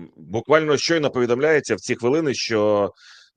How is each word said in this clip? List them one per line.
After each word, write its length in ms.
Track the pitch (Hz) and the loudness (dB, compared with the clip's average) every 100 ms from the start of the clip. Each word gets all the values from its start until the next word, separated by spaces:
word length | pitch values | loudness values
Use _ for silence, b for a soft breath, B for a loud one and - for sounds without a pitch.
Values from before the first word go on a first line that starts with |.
| 85 - | -16 -20
буквально 600 | 78 107 - 156 151 139 | -10 -6 2 2 2 0
щойно 320 | - 165 143 | 0 0 0
повідомляється 640 | 123 120 120 151 151 - 98 | 0 0 2 2 2 0 -4
в 40 | |
ці 160 | - 120 | -4 -2
хвилини, 380 | 120 156 156 | 0 0 0
що, 580 | 113 - 110 104 104 98 B B B B | -4 -2 0 2 2 -2 B B B B